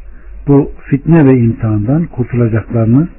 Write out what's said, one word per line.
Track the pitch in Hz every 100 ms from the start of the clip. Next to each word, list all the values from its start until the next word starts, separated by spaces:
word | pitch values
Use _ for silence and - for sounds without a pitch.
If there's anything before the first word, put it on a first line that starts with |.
| - - - - -
bu | 139 - -
fitne | - 135 151 165 135
ve | 131
imtihandan | 117 110 110 107 104 151 165
kurtulacaklarını | - 117 120 117 110 - 117 113 127 175